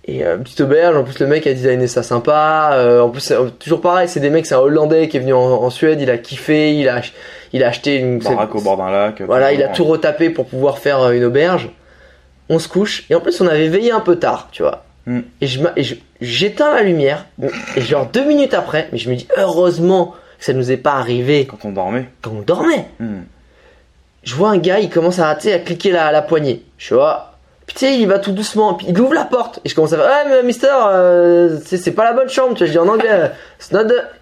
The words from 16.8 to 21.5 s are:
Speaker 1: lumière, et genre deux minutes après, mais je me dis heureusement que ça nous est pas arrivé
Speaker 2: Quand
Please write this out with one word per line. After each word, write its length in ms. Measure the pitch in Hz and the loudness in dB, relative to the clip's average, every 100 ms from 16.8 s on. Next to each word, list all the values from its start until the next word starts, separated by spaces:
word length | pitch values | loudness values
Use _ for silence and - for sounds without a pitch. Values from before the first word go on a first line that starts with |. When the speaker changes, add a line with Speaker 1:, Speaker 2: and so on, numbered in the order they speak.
Speaker 1:
lumière, 420 | 202 165 139 147 - - 135 - - - | 2 2 0 -2 -10 -8 -8 -8 -8 -6
et 40 | |
genre 260 | 120 143 127 | -2 -2 0
deux 180 | 220 | -2
minutes 300 | 285 294 269 | 2 2 2
après, 340 | 196 - 156 170 | -2 -2 -6 -4
mais 60 | 120 | -8
je 120 | 120 | -4
me 60 | 123 | -6
dis 100 | - - | -6 -2
heureusement 800 | 190 165 180 156 175 185 175 - - _ | 0 2 0 2 2 2 0 -8 -20 _
que 60 | |
ça 80 | - | -4
nous 180 | 131 123 | -2 -2
est 60 | 131 | -2
pas 160 | 147 | -2
arrivé 540 | 135 120 123 127 147 | -2 -2 -2 0 0
Speaker 2:
Quand 180 | 131 | 0